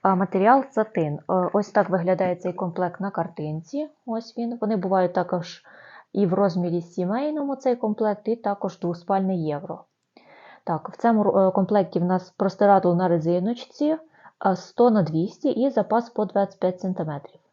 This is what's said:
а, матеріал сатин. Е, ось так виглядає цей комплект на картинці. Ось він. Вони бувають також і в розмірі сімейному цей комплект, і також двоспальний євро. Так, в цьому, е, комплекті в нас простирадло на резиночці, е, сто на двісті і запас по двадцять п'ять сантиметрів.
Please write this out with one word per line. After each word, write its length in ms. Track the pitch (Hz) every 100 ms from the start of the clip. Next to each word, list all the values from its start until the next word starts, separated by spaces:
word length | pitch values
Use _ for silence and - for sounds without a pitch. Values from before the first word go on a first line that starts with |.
а, 120 | 196
матеріал 500 | 185 190 190 202 269 254
сатин. 440 | - 220 190 151
Е, 60 | 147 - 185 180
ось 180 | 208 202
так 200 | 220 196
виглядає 460 | 185 170 185 185 180
цей 160 | 180
комплект 480 | 175 185 170 180 175
на 100 | 196
картинці. 800 | 185 165 - 151 156 160 277 302 _ -
Ось 320 | 226 233 -
він. 200 | 233 240
Вони 160 | 214 214
бувають 360 | 185 190 180
також 520 | 180 175 180 165 - - - - - _
і 140 | 190 196
в 80 |
розмірі 480 | 185 202 175 175 170
сімейному 760 | 170 - 180 226 302 302 277 269
цей 200 | 269 240
комплект, 520 | 220 208 214 208 214
і 80 | 233
також 420 | 208 202 190 -
двоспальний 680 | 175 170 - 196 190 185
євро. 400 | 156 147 185 160 - _ _ _ _ - - -
Так, 240 | - 156 -
в 80 | -
цьому, 420 | 233 220 202 196
е, 120 | 190
комплекті 480 | 190 185 208 185 175
в 60 |
нас 260 | 180 185 180
простирадло 640 | - 196 190 202 196 180
на 140 | 175 185
резиночці, 880 | 170 160 180 190 240 - - 294 320 - _ - _ 196
е, 100 | 185
сто 340 | - - 247
на 120 | 214
двісті 480 | 160 160 185 - 285
і 200 | 220 269
запас 400 | 262 185 226 240
по 140 | -
двадцять 360 | 208 202 196 -
п'ять 200 | 185 180
сантиметрів. 600 | 190 185 160 143 - - _